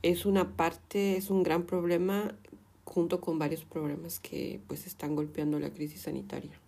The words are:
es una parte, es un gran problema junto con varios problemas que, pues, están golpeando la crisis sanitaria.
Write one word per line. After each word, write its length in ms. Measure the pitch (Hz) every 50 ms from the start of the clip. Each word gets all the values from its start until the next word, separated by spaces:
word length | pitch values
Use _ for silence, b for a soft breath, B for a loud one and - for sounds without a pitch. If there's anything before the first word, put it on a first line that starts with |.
es 240 | - 175 175 170 -
una 300 | 202 196 190 180 190 -
parte, 600 | - 165 170 170 - - _ - 202 202 196 190
es 120 | 190 196 196
un 140 | 196 190 180
gran 220 | - 160 170 170
problema 680 | 170 - 180 170 175 175 170 180 190 196 202 214 - - - - - - - - - _ _ _
junto 360 | - - 180 170 165 - 180
con 180 | - - 165 156
varios 260 | 151 147 165 156 -
problemas 540 | - - 165 151 147 147 160 165 170 - -
que, 420 | - - - - - - - - -
pues, 200 | - 143 147 -
están 280 | 185 - - 147 147 151
golpeando 440 | 151 151 151 151 - 151 151 151 147
la 120 | 147 147
crisis 300 | - - 151 151 151 -
sanitaria. 580 | - 147 147 135 135 - - 135 - - - - _